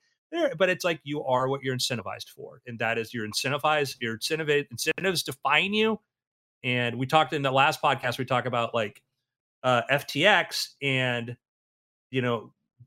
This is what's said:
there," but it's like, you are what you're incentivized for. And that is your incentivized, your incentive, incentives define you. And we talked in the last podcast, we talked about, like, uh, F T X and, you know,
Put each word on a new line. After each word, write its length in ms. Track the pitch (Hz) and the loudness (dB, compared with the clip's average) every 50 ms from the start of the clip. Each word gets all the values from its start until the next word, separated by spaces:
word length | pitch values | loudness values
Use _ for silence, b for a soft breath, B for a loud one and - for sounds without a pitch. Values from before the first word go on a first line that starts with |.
| _ _ _ _ _ _ | _ _ _ _ _ _
there," 220 | 320 349 320 277 170 | -2 0 0 0 2
but 140 | 156 190 180 | 2 2 2
it's 160 | 180 - - | 2 0 -2
like, 160 | 180 170 - - | -2 -4 -4 -6
you 200 | 143 147 147 - | -8 -6 -4 -2
are 220 | - 127 127 131 131 | 0 0 2 2 0
what 140 | 135 139 131 | -2 -2 -4
you're 120 | 131 127 | -4 -4
incentivized 540 | 127 - - 127 113 - 104 107 - - - | -2 -2 -4 -4 -6 -8 -8 -10 -12 -14 -16
for. 320 | - - - - 78 - _ | -18 -18 -18 -18 -18 -18 _
And 100 | 123 117 110 | -12 -6 -2
that 180 | 120 113 117 117 | -2 0 0 -2
is 140 | 110 101 - | -4 -6 -6
your 140 | 120 107 | -8 -8
incentivized, 680 | 107 104 - - 131 143 143 - 151 151 151 143 131 - - | -6 -6 -4 -2 -2 -2 0 2 2 2 2 0 -2 -4 -6
your 140 | 120 113 113 | -6 -6 -4
incentive, 360 | 110 - - 160 151 160 147 147 147 143 - | -4 -4 -4 -4 -2 0 2 0 0 0 -4
incentives 520 | 120 - - 160 156 - 165 190 175 139 - | -8 -4 -2 -2 -2 0 -2 -2 -2 -2 -4
define 500 | - 139 - - 135 147 151 180 196 208 | -6 -6 -4 0 2 4 4 2 2 2
you. 260 | 214 220 220 220 - _ _ _ _ _ _ _ _ _ _ _ _ - | 2 2 2 0 -2 _ _ _ _ _ _ _ _ _ _ _ _ -2
And 340 | 127 123 123 123 117 110 | -2 0 0 0 0 -2
we 80 | 120 135 | -2 0
talked 260 | 131 156 156 151 156 170 | 4 4 4 4 4 0
in 80 | 147 | 0
the 100 | 139 135 | 0 2
last 300 | 131 135 139 156 151 - | 4 4 4 4 2 2
podcast, 360 | - 147 135 123 - 123 117 - | 2 2 2 2 -2 -4 -4 -4
we 60 | 127 | -2
talked 220 | - 135 123 120 | 0 0 0 0
about, 260 | 127 123 120 117 113 - | 0 -2 -2 -2 0 0
like, 260 | 117 107 101 - - _ _ _ _ _ _ _ _ _ _ _ _ - | -2 -2 -4 -6 -14 _ _ _ _ _ _ _ _ _ _ _ _ 2
uh, 180 | 127 123 120 117 - | 2 2 2 2 2
F 160 | 135 143 - | 0 0 -2
T 180 | - - 135 165 | -2 -2 2 4
X 500 | 208 202 175 160 - - - - - - - | 4 4 4 2 -2 -4 -8 -8 -8 -8 -6
and, 560 | 143 139 131 131 127 127 120 120 117 120 120 - _ _ _ _ _ _ _ _ _ _ _ _ _ _ | -2 0 0 0 0 0 -2 -2 -4 -8 -10 -14 _ _ _ _ _ _ _ _ _ _ _ _ _ _
you 100 | 127 131 | -4 -2
know, 300 | 120 123 120 110 107 - _ _ _ _ _ - - | 0 0 0 -2 -4 -10 _ _ _ _ _ -20 -20